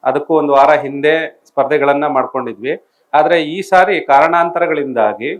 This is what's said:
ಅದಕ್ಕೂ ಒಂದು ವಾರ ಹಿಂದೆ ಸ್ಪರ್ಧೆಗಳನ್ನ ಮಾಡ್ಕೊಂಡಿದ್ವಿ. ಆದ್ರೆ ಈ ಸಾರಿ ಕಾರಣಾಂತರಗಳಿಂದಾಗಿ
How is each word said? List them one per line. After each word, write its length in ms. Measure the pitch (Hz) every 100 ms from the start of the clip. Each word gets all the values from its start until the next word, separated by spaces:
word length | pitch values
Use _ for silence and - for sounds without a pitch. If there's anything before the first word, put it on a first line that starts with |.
ಅದಕ್ಕೂ 340 | 131 139 - 160
ಒಂದು 160 | 147
ವಾರ 260 | 139 147 147
ಹಿಂದೆ 600 | 139 143 151 160 156 _ _
ಸ್ಪರ್ಧೆಗಳನ್ನ 600 | - 139 151 139 143 147
ಮಾಡ್ಕೊಂಡಿದ್ವಿ. 800 | 135 123 131 120 98 123 165 _ _ _
ಆದ್ರೆ 280 | 147 170 170
ಈ 200 | 151 175
ಸಾರಿ 400 | 190 185 185 175
ಕಾರಣಾಂತರಗಳಿಂದಾಗಿ 1400 | - 139 160 170 170 170 170 151 135 117 107 107 131